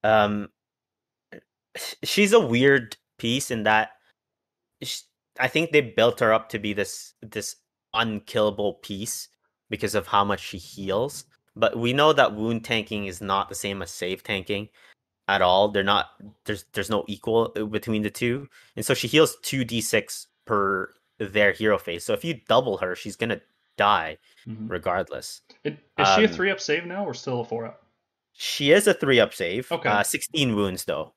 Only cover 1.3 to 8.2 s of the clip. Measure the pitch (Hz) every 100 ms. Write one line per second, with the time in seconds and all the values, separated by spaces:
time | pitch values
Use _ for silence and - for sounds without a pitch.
1.3 | - _ _ _ - - - - - 202
2.3 | 226 151 117 135 139 117 - _ _ 117
3.3 | 127 - 117 107 107 110 _ _ _ _
4.3 | _ _ _ _ _ 135 - - _ _
5.3 | - 127 156 165 147 123 110 117 120 113
6.3 | 110 110 113 104 101 98 - - _ 107
7.3 | 107 101 - _ _ _ 110 113 104